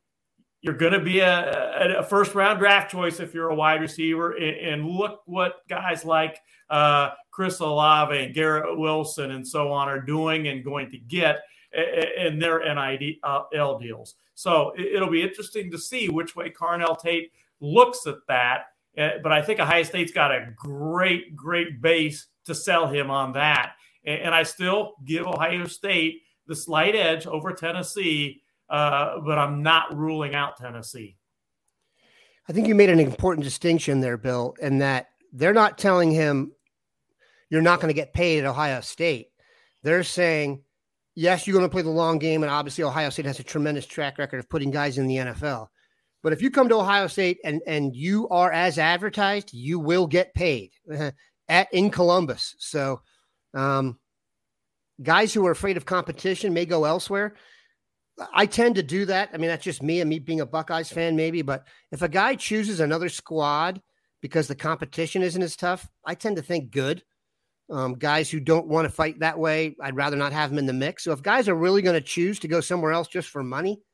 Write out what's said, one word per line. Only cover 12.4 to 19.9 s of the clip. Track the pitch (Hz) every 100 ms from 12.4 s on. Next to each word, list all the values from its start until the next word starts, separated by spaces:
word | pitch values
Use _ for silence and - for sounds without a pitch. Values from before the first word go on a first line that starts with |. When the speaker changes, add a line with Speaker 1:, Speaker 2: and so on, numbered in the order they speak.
Speaker 1:
their | 165 165
N | 160 147
I | 139 139 143 151 147 139 -
L | 151 143 135
deals. | 117 107 - - _
So | - 185 160 139 -
it, | 196 202
it'll | 185
be | 165
interesting | 185 - 196 214 185
to | 165
see | - 254 202
which | 160 170
way | 170 165
Carnell | - 170 170 170 160
Tate | 175 170 165 _ _ -
looks | 147 202 254 - 147
at | 143 -
that. | 131 123 127 - _ _ -
Uh, | 151 160
but | 156
I | 151
think | 151 214
Ohio | 147 170
State's | 160